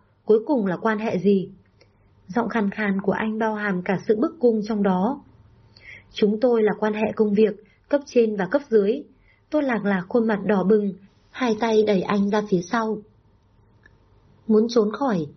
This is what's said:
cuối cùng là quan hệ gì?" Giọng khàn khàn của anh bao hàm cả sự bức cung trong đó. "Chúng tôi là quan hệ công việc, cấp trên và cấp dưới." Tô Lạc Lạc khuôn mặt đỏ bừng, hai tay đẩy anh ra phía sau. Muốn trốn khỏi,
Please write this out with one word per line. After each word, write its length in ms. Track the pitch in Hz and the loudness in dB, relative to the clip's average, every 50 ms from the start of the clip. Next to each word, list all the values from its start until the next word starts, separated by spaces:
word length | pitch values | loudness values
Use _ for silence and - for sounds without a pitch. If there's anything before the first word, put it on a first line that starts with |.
| _ _ _ _ _ | _ _ _ _ _
cuối 140 | - 214 233 233 | 2 2 2 4
cùng 200 | 311 294 240 196 | 0 0 0 0
là 120 | 185 170 | -2 -2
quan 220 | - - 220 220 208 | -2 -2 -2 -2 -2
hệ 180 | 220 226 196 | -2 -4 -4
gì?" 320 | 175 165 208 202 190 170 - - - _ _ _ _ _ _ _ _ _ _ _ _ _ | 0 2 2 2 2 0 -4 -10 -20 _ _ _ _ _ _ _ _ _ _ _ _ _
Giọng 220 | - 180 240 233 202 | -6 -4 -4 -4 -2
khàn 200 | - 226 202 196 | -2 -2 -2 -2
khàn 320 | - 214 214 202 190 196 | -4 -4 -4 -2 -2 -2
của 100 | 196 202 | -2 -2
anh 280 | - - 220 220 214 220 | -2 -2 -4 -6 -4 -4
bao 160 | 226 220 214 | -4 -4 -4
hàm 260 | 208 208 202 190 180 | -4 -4 -4 -4 -4
cả 180 | 180 - 185 - - | -2 -2 -4 -2 0
sự 80 | - 214 214 | -2 0 0
bức 200 | 294 320 - - | 0 -4 -2 0
cung 220 | 247 240 220 214 202 | 0 2 2 0 -2
trong 160 | 214 220 202 202 | -4 -2 0 0
đó. 400 | 196 185 180 190 240 285 285 - - - - - - _ - _ _ _ - - - - - - _ - | 0 2 0 0 -2 -4 -6 -12 -20 -20 -20 -20 -20 _ -20 _ _ _ -20 -20 -20 -20 -20 -20 _ -2
"Chúng 260 | - 220 202 214 214 | 0 2 2 2 2
tôi 240 | 262 247 233 226 214 | 2 2 2 2 2
là 80 | 202 180 - | 0 0 0
quan 140 | 214 214 214 | -2 -2 -2
hệ 180 | 214 220 214 208 | -2 -4 -2 0
công 180 | - 214 208 202 | 0 0 2 2
việc, 320 | 214 220 190 - - - _ _ _ _ _ | 2 2 2 0 -6 -14 _ _ _ _ _
cấp 120 | 285 277 - | -2 -2 -2
trên 300 | - - 240 226 214 214 | 0 2 2 2 2 0
và 100 | 196 180 | -4 -2
cấp 160 | 180 - 285 - - | -2 -2 -2 0 2
dưới." 340 | 226 214 196 202 262 294 - - _ _ _ _ _ _ _ _ | 2 2 4 2 0 -4 -8 -14 _ _ _ _ _ _ _ _
Tô 120 | 302 302 | -2 -2
Lạc 240 | 285 262 226 196 - | 0 0 -2 -2 0
Lạc 200 | 202 196 180 180 - | -2 -2 -2 -2 -2
khuôn 180 | - 240 226 | 0 0 0
mặt 120 | 226 208 196 196 | 0 -2 -2 0
đỏ 180 | 202 208 190 180 | 0 0 2 4
bừng, 300 | 190 220 208 208 190 180 - - _ _ _ _ _ | 4 2 2 2 -2 -6 -8 -16 _ _ _ _ _
hai 260 | - - - 226 214 214 | -8 -4 -2 -2 0 0
tay 240 | 233 226 220 214 214 | 0 2 2 4 4
đẩy 180 | 214 202 180 | 4 2 0
anh 280 | - - 202 202 202 202 | 0 0 0 0 0 0
ra 120 | 214 214 214 208 | 0 -2 0 0
phía 120 | 190 170 | -2 -2
sau. 360 | - - 240 226 220 220 208 208 - - _ _ _ _ _ _ _ _ _ _ _ _ _ _ _ - _ _ _ _ _ _ _ _ _ _ _ | 0 -2 -2 -2 -2 -2 -6 -8 -10 -16 _ _ _ _ _ _ _ _ _ _ _ _ _ _ _ -20 _ _ _ _ _ _ _ _ _ _ _
Muốn 200 | 226 214 214 226 233 | 2 2 4 2 4
trốn 220 | - 233 208 214 | 2 2 2 2
khỏi, 360 | - - 285 254 202 170 151 147 - | -2 -2 -2 -2 -2 -2 -4 -6 -12